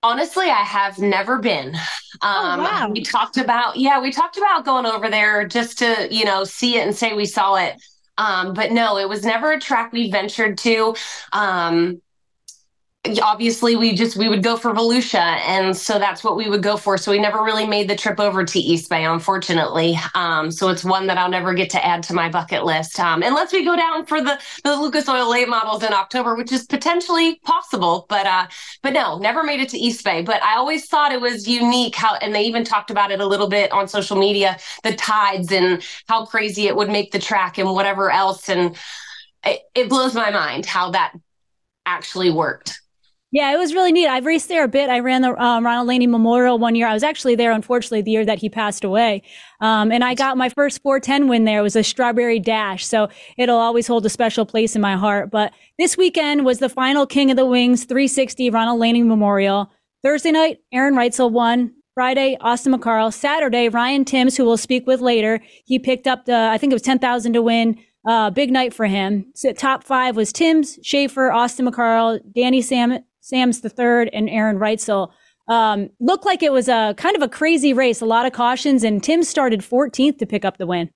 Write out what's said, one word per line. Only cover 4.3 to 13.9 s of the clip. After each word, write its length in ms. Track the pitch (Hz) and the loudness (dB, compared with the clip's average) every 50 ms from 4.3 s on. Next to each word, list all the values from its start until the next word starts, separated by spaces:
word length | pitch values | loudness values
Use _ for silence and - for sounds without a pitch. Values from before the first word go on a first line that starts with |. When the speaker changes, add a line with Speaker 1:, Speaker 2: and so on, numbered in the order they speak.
| - | -2
Speaker 1:
about 300 | 392 403 403 370 320 - | -2 0 2 2 2 0
going 180 | 277 262 254 240 | 0 0 0 0
over 240 | 226 220 208 202 220 | -2 -4 -2 -2 -2
there 400 | 208 214 208 214 214 208 208 185 | 0 2 2 2 2 0 -2 -2
just 300 | - 240 226 233 - - | -2 -4 -4 -4 -4 -2
to, 280 | 247 233 226 214 190 - | 0 0 0 0 -2 -4
you 160 | - 226 220 | -2 -2 0
know, 180 | 202 196 190 196 | 0 0 -2 -2
see 320 | 196 - - - 240 240 | -6 -6 -4 -2 0 0
it 100 | 226 - | 0 0
and 80 | 190 202 | -2 -2
say 200 | 202 233 226 214 | -2 -2 -2 -2
we 100 | 208 208 | -2 -4
saw 300 | 196 - 220 196 196 196 | -2 -2 0 0 2 2
it. 280 | 190 180 - - - _ _ _ _ _ _ _ - | 0 0 -2 -6 -10 _ _ _ _ _ _ _ -4
Um, 340 | 214 214 190 185 180 190 | -2 -2 0 -2 -4 -4
but 200 | 185 190 220 - | -4 -4 -2 0
no, 260 | 226 233 233 220 208 196 | 0 0 2 0 0 -2
it 100 | 196 196 | -2 -4
was 160 | 208 208 190 | -6 -4 -2
never 280 | 226 220 226 247 302 | -2 -2 0 0 0
a 60 | 311 302 | -2 -2
track 320 | - - 269 233 233 233 | -2 -2 -2 -2 -2 -2
we 200 | - 233 233 202 | -4 -4 -4 0
ventured 480 | 185 202 190 208 - - 226 220 196 - | -2 -2 -2 -2 -4 -2 -2 -2 -2 -2
to. 360 | - 240 226 220 220 226 220 - - - - - - - | 0 0 2 2 2 0 -2 -4 -10 -12 -12 -16 -12 -6
Um, 720 | - 202 208 196 185 180 170 170 165 170 170 175 180 170 _ _ _ _ _ _ _ _ _ - - _ _ _ _ _ _ _ _ _ _ - 214 - | -4 -2 -2 0 0 -2 0 0 2 0 0 0 -2 -8 _ _ _ _ _ _ _ _ _ -20 -20 _ _ _ _ _ _ _ _ _ _ -4 -2 0
obviously, 540 | - 214 214 196 233 233 226 - 240 233 233 | 2 0 0 0 0 -2 0 0 2 2 2
we 180 | 226 233 226 | 4 2 0